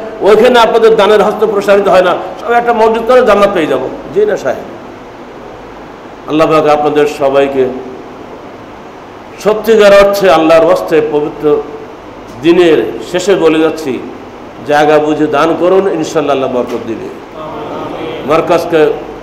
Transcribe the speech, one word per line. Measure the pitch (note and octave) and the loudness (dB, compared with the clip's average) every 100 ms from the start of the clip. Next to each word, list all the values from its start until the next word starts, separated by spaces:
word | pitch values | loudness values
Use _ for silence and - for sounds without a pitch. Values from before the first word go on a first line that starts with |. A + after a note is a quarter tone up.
| - - | -4 -2
ওইখানে | F#3+ G#3+ B3 A#3+ | 4 6 6 4
আপনাদের | A3 - A3 - | 4 4 4 4
দানের | G3 G#3 | 4 4
হস্ত | G3 G3+ G#3+ | 2 0 -2
প্রসারিত | G3 G3+ G3+ G3 | 0 2 2 4
হয় | F#3 | 4
না। | F#3 E3 - - | 2 0 -6 -8
সব | - | -2
একটা | A#3+ A#3+ | 0 0
মসজিদ | A3 A3 A3+ A3+ | 2 2 2 2
করে | B3+ G#3 | 4 4
জান্নাত | G3+ G3 | 4 2
পেয়ে | F#3 D3 | 2 0
যাবো। | B2+ B2 - - | -2 -4 -10 -6
জি | F#3+ G#3 | -2 0
না | F#3 | 0
সাহেব? | C3+ - - - - - - - - - - - - - - - - - - | -4 -6 -8 -16 -18 -18 -18 -20 -18 -18 -18 -18 -18 -18 -18 -18 -20 -16 -4
আল্লাহ | D#3 D#3 | 0 2
পাক | D#3 D3+ | 2 2
আপনাদের | D3 D3+ C#3+ D3 - | 2 2 2 0 0
সবাইকে | C#3 C#3 C3+ C3+ B2 - - - - - - - - - - - - - - - - - | 0 2 2 0 -2 -4 -12 -14 -16 -18 -18 -18 -18 -18 -20 -20 -20 -20 -20 -20 -20 -6
সত্যিকার | G3 G#3 A3+ G#3 G3+ | -2 0 2 4 6
অর্থে | G3+ G3+ G3 F#3+ | 6 6 4 2
আল্লাহর | D#3+ D#3+ E3 D#3+ | 4 4 4 4
ওয়াস্তে | F3+ - D#3+ D3+ | 2 0 0 0
পবিত্র | D3 D#3 - D3 D3 - - - - - - - A#2 | -2 -4 -2 0 0 -2 -12 -16 -18 -20 -20 -18 -4
দিনের | D#3 F3+ E3+ C#3 G#2+ A#2 - | 0 4 4 2 0 -6 -8
শেষে | F3+ G3+ F3 | -4 0 2
বলে | D#3+ D#3+ | 2 2
যাচ্ছি, | D#3+ D#3 C#3 A#2 - - - - - - - | 0 -2 -6 -8 -10 -16 -18 -18 -18 -12 -2
জায়গা | D3 D3+ D3+ | 2 4 2
বুঝে | D3+ C#3+ D3+ | 2 0 0
দান | C#3 E3 D#3 | 0 0 0
করুন, | F3 F#3+ F#3+ | 2 2 2
ইনশাআল্লাহ | D#3+ D3+ D#3+ C#3+ C3+ | -2 -4 -2 0 0
আল্লাহ | B2+ | -2
বরকত | B2 A#2+ A#2 A2 | -2 -4 -6 -8
দিবে। | G#2 G2 G2+ - D#3 D#3 D3+ - - D3+ - - - B2+ | -8 -10 -14 -16 -16 -14 -12 -10 -10 -10 -10 -10 -8 -2
মার্কাজকে | E3 E3+ E3+ - D#3+ D3 - - - | 0 0 0 0 2 2 0 -8 -16